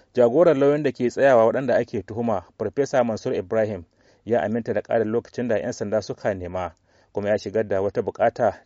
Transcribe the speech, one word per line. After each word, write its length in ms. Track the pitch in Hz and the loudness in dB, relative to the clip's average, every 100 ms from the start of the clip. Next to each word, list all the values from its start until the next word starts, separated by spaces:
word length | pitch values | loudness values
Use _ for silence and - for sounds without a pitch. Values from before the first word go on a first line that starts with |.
| _ | _
Jagoran 460 | 120 120 135 175 139 | 2 4 6 4 4
lauyan 240 | 139 147 | 4 2
da 80 | 143 | 0
ke 160 | - 123 | -2 -2
tsayawa 360 | - 135 123 113 | 2 4 6 4
waɗanda 300 | 110 135 110 | 2 0 0
ake 260 | 120 113 | 0 -6
tuhuma, 400 | - 107 117 98 - - | -8 -6 -4 -4 -6 -8
Farfesa 440 | 107 - 139 135 | -6 -2 0 2
Mansur 300 | 120 107 131 | 0 -2 -4
Ibrahim, 520 | 101 95 110 107 98 82 _ _ _ - | -4 -2 -2 -2 -4 -12 _ _ _ -2
ya 160 | 117 | 0
aminta 320 | 101 117 113 | 0 -2 -2
da 80 | 104 | -4
ƙarin 260 | - 117 107 | -2 0 0
lokacin 360 | 113 - - 120 | -2 -4 -6 -2
da 80 | 104 | -2
'yan 160 | 107 | -2
sanda 280 | - 107 107 | -6 -4 -4
suka 320 | - 127 120 | -4 -6 -6
nema, 380 | 95 87 92 87 - _ _ _ | -6 -6 -8 -8 -10 _ _ _
kuma 160 | - 101 | -6 -2
ya 80 | 104 | -2
shigar 300 | 107 104 107 | -2 -4 -2
da 140 | 98 | -2
wata 200 | 98 123 | -2 -2
buƙata 520 | 98 - 113 - 113 - | -4 0 0 2 -2 -2